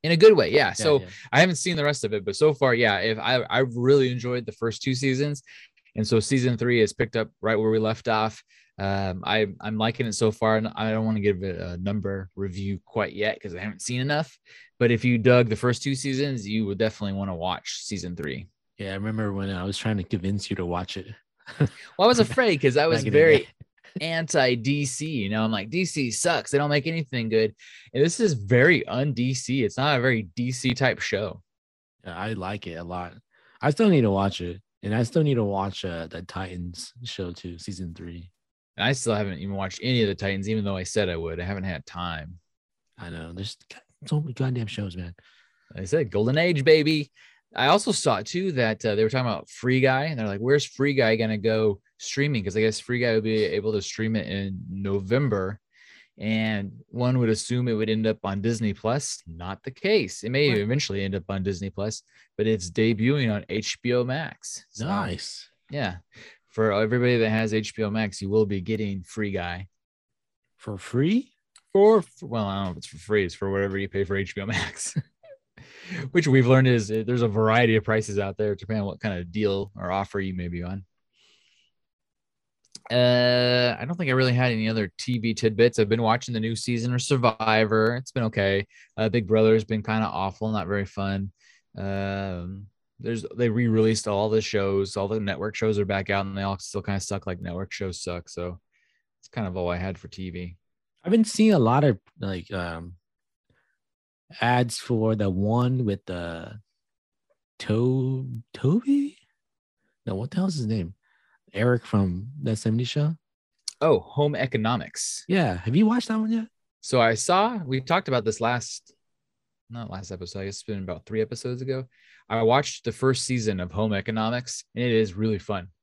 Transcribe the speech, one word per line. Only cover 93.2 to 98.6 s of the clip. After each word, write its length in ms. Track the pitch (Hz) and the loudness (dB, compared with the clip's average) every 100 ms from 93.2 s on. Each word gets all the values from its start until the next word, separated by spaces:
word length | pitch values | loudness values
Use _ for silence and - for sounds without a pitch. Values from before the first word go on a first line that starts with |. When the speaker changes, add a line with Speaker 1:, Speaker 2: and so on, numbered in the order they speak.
| - - | -8 0
Speaker 1:
they 140 | 120 | 0
re-released 580 | 110 120 110 110 110 - | 2 4 4 4 2 0
all 220 | 101 107 | 0 2
the 120 | 110 | 2
shows. 540 | 107 107 98 98 98 101 | 0 -2 0 0 -2 -2
All 100 | 98 | -2
the 120 | 110 | -2
network 360 | 101 78 104 104 | -4 -4 -6 -2
shows 240 | 110 104 | 0 0
are 60 | 98 | 0
back 240 | 98 95 | -2 0
out, 160 | 98 98 | -2 -2
and 120 | 98 | -4
they 60 | |
all 140 | 98 98 | -4 -4
still 220 | - 104 | -6 -8
kinda 180 | 95 98 | -4 -4
suck 260 | - 98 98 | -4 -6 -6
like 140 | 90 | -8
network 300 | 90 87 98 | -8 -8 -8
shows 280 | - 98 90 | -8 -8 -8
suck. 280 | - 87 - | -8 -10 -10
So 300 | - 90 90 | -8 -8 -10